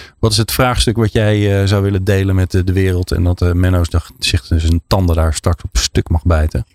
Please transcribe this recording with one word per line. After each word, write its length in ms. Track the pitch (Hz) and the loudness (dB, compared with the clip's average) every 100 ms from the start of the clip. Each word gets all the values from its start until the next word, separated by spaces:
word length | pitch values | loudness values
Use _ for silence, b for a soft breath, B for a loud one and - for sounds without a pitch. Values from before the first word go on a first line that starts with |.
| B B | B B
wat 120 | 113 | -2
is 40 | 107 | 0
het 160 | 107 | -2
vraagstuk 440 | - 127 - - 110 | 0 0 0 0 0
wat 160 | 110 | 0
jij, 480 | 117 107 104 104 98 | 2 2 2 2 0
eh, 60 | 98 | 2
zou 160 | 101 | 0
willen 220 | 98 98 | 0 0
delen 300 | 95 98 98 | 0 0 2
met 160 | 95 92 | 0 0
de, 140 | 95 | 0
de 80 | 90 | 0
wereld? 400 | 92 95 90 87 | 0 0 0 -2
En 120 | 87 | 0
dat, 180 | 87 90 | 0 0
eh, 100 | 90 | 0
Menno 320 | 87 90 90 | 2 2 2
zich, 260 | 85 82 - - | 0 -2 -4 -8
zich 260 | - - - | -4 -4 -2
zijn 260 | 80 80 82 - | 0 2 0 0
tanden 300 | 101 90 82 | -2 0 0
daar 180 | 80 | 0
straks 280 | - - 82 | -2 -4 -4
op 120 | - - | -4 -6
stuk 320 | - - - | -2 -4 -2
mag 140 | 82 | -2
bijten. 400 | 85 80 78 - - | 0 0 0 -4 -8